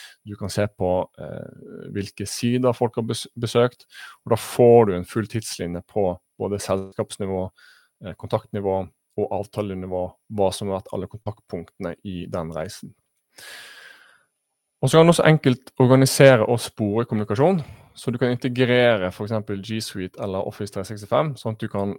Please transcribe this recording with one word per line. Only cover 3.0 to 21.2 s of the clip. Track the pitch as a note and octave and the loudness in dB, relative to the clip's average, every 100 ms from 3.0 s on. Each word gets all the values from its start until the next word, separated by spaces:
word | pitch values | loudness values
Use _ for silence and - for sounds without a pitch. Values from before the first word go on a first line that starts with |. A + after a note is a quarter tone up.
bes-, | A#2 A2+ - - | -6 -6 -8 -8
besøkt, | A#2+ A#2+ A#2+ _ _ - - - | -2 2 2 _ _ -20 -20 -12
og | - | -2
da | A2+ | -2
får | - - A#2+ A#2+ G#2+ | -2 6 8 8 6
du | |
en | F2+ | 0
full | F2 A#2 G2+ | -4 -6 -4
tidslinje | A2+ - - F2 E2+ - | -6 -8 -8 -8 -8 -8
på | G#2+ F#2+ E2+ _ - | -4 -2 -4 _ -10
både | G2+ G2+ | -6 -6
selskapsnivå, | - F#2+ F#2+ F#2+ G#2+ - G2 F#2 F#2+ _ - _ _ _ | -4 -4 -4 -8 -8 -6 -6 -6 -6 _ -20 _ _ _
eh, | F#2+ | -16
kontaktnivå | - G#2+ A2 - G#2+ G2 F#2+ F#2 _ _ - | -14 -6 -6 -4 -6 -2 -4 -6 _ _ -6
og | G2+ | -4
avtalenivå, | G2 G2+ - G#2 F#2 F#2 F#2 F2+ _ - | -4 -8 -8 -6 -8 -8 -6 -8 _ -10
hva | G#2 F#2+ | -2 -2
som | - G2+ | -2 -6
har | F#2+ | -6
vært | - | -6
alle | G2 F#2 | -10 -10
kontaktpunktene | G#2+ - - - F2+ E2 - F2 - | -10 -12 -12 -12 -12 -12 -12 -12 -10
i | G#2 F2+ E2+ | -10 -10 -8
den | F2 D#2+ | -8 -8
reisen. | E2 F2 - G2 _ _ _ _ - - - - - - - _ _ _ _ _ _ _ - | -8 -10 -12 -20 _ _ _ _ -20 -20 -20 -20 -20 -20 -20 _ _ _ _ _ _ _ -4
Og | C3 | 2
så | D#3+ | 6
kan | |
du | E3 | 8
også | E3+ D#3 | 6 6
enkelt | D#3 C3+ B2 - - | 4 4 0 -4 2
organisere | B2 C3 C3 - C#3 A#2+ G#2+ | 6 6 4 8 8 8 4
og | A#2+ | 0
spore | - - G#2 G#2+ | -4 -4 -2 -2
kommunikasjon, | A#2 G#2+ G#2 G#2+ D#3 F#3+ - - - | -2 -4 -2 2 2 2 -4 -16 -20
så | - - | -10 -6
du | A#2+ | -2
kan | B2 | -2
integrere | B2 C3 B2 B2 B2 A#2+ G#2+ F#2 | -2 -4 0 2 4 4 2 -2
for | - G#2 | -6 -6
eksempel | A2 G2+ G2 | -6 -6 -8
G | G#2 A2 | -6 -8
Suite | G#2+ G2+ F#2 - | -8 -8 -10 -8
eller | G#2 F#2+ - | -6 -6 -6
Office | - G#2 | -8 -10
tre | G2+ F#2+ | -10 -10
sekstifem, | G#2 G#2 B2+ | -10 -2 0